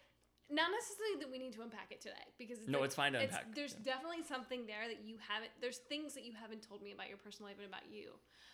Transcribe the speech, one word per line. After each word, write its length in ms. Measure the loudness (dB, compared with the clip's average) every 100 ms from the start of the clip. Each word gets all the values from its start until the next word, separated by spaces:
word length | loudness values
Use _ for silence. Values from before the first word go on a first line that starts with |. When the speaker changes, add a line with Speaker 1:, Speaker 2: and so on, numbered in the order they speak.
| -20 _ _ _ 2
Speaker 1:
not 220 | 6 6
necessarily 480 | 4 0 0 2 2
that 120 | 0
we 60 | -4
need 160 | -4
to 80 | -4
unpack 300 | -6 -8 -8
it 100 | -8
today, 240 | -8 -8 -10 -10
because 220 | -8 -2
it's, 80 | 4
Speaker 2:
No, 120 | 6
Speaker 1:
like, 80 | 6
Speaker 2:
it's 80 | 6
fine 180 | 6
to 80 | 8
Speaker 1:
it's, 120 | 4 2
Speaker 2:
unpack. 200 | 0 0
Speaker 1:
there's 180 | -2
Speaker 2:
Yeah. 200 | 0 0 0
Speaker 1:
definitely 280 | 0 -2
something 420 | 0 -2 0 -2 -2
there 220 | -2 -2
that 140 | -4
you 140 | -8 -8 0
haven't, 240 | 0 0 -2
there's 160 | -2 -2
things 360 | -2 -2 -2 -6
that 80 |
you 100 | -8
haven't 280 | -10 -8 -8
told 180 | -10 -10
me 100 | -8
about 160 | -6 -6
your 100 | -8
personal 320 | -10 -10 -10
life 80 | -8
and 80 | -8
about 200 | -8 -8
you. 220 | -10 -10 -12 -18 -20 -20